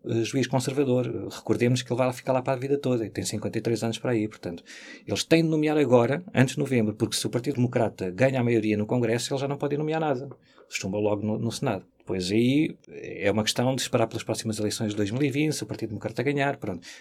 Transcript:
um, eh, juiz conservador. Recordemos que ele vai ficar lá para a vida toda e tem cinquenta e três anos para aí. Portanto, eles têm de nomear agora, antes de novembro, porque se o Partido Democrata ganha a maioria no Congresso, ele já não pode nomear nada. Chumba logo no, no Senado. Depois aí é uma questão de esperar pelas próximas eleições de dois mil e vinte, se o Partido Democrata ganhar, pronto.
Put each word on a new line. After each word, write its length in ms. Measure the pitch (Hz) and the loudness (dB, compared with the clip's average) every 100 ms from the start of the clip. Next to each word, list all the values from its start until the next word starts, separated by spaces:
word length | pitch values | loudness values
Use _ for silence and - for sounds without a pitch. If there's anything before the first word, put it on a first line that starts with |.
um, 60 | - | -4
eh, 120 | 117 | -2
juiz 240 | 110 139 120 | 0 0 0
conservador. 840 | 135 127 131 135 127 117 101 98 | 0 0 0 2 2 0 -4 -8
Recordemos 500 | - - 101 120 127 | -8 -2 2 4 2
que 100 | - | 0
ele 80 | 120 | 0
vai 140 | 127 | 0
ficar 220 | 123 - | 0 0
lá 80 | 127 | 0
para 100 | 127 | 0
a 40 | 131 | -2
vida 220 | 139 143 | 0 0
toda 280 | 135 123 107 | 0 0 -2
e 40 | |
tem 140 | - | -4
cinquenta 340 | 92 107 104 107 | -4 -4 -4 -4
e 40 | |
três 200 | 110 113 | -2 0
anos 160 | 117 113 | -2 -2
para 140 | 127 | 0
aí. 160 | 117 104 | 0 0
Portanto, 340 | - 95 85 - - - - - | -6 -10 -10 -12 -20 -18 -14 -4
eles 180 | 101 | -2
têm 180 | - 165 | 4 4
de 60 | 165 | 4
nomear 300 | 156 151 151 | 2 2 2
agora, 440 | 135 123 117 147 180 | 6 6 6 0 -2
antes 200 | - 131 | 2 4
de 60 | 151 | 2
novembro, 340 | 139 127 107 | 0 2 2
porque 220 | 107 113 - | 2 -2 0
se 100 | - | -2
o 40 | |
Partido 260 | 123 123 123 | -2 -2 0
Democrata 540 | 123 120 107 - 92 | 2 2 0 0 -6
ganha 280 | 90 135 131 | 2 2 4
a 60 | |
maioria 320 | 120 117 107 104 | 2 2 2 0
no 100 | 104 | 2
Congresso, 460 | 123 113 120 - | 0 2 0 -2
ele 80 | 139 | -4
já 80 | 135 | -4
não 80 | 143 | -2
pode 220 | 147 143 | -2 -2
nomear 200 | 151 160 | -2 -2
nada. 300 | 156 127 143 - _ - - | 0 -2 -4 -14 _ -20 -12
Chumba 300 | - 98 101 | -8 -4 0
logo 260 | 104 104 | 2 2
no, 140 | 107 110 | 0 -2
no 120 | 117 | -2
Senado. 360 | - 139 98 - _ | -2 -2 -4 -6 _
Depois 320 | - 95 90 | -6 -4 0
aí 460 | 107 120 139 160 - - | 2 4 2 0 -4 -16
é 420 | 78 - - 98 | -14 -12 -2 0
uma 120 | 107 | 2
questão 320 | 107 - 123 | 0 0 0
de 60 | 131 | 0
esperar 260 | - 120 113 | 0 0 0
pelas 160 | 113 | -2
próximas 360 | - 107 113 107 | -4 -4 -4 -2
eleições 320 | 107 - 110 | -2 -2 -2
de 60 | 104 | 0
dois 140 | 101 | -2
mil 120 | 120 | 0
e 80 | 147 | 0
vinte, 240 | 131 151 | 0 0
se 80 | 139 | -2
o 40 | - | -6
Partido 220 | - 113 | -8 -6
Democrata 340 | 101 - - | -6 -6 -2
ganhar, 360 | 131 143 139 139 | -2 0 0 -2
pronto. 280 | 101 87 - - | -6 -8 -10 -20